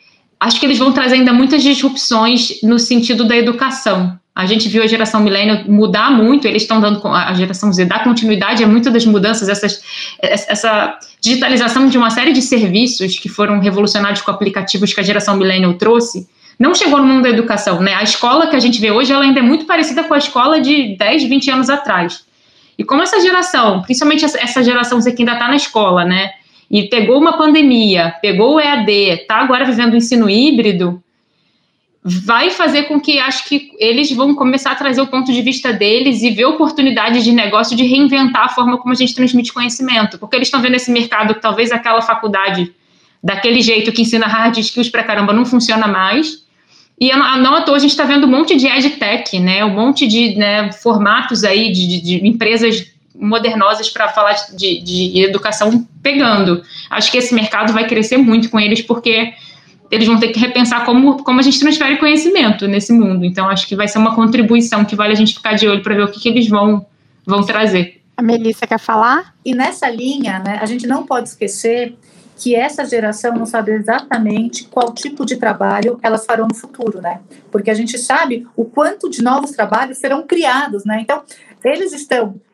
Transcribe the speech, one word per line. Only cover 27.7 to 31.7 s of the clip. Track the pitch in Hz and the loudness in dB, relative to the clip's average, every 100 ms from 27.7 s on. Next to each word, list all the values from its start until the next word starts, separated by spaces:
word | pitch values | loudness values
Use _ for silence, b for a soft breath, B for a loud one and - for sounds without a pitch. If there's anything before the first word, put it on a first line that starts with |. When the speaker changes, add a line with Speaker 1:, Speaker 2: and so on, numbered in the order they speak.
| 233 214 180 170 - | 4 2 2 0 -2
Speaker 1:
pegou | 208 185 233 | -2 2 2
o | 311 | 4
E | 294 | 2
A | 277 | 0
D, | 202 202 196 165 - | 0 2 2 -2 -2
tá | 220 | -2
agora | 262 254 | 0 0
vivendo | 262 233 240 | 0 0 2
o | 233 | 2
ensino | 233 247 214 | 2 2 2
híbrido, | 208 285 247 214 180 175 175 _ _ _ _ _ _ _ | 4 4 4 2 0 -2 -4 _ _ _ _ _ _ _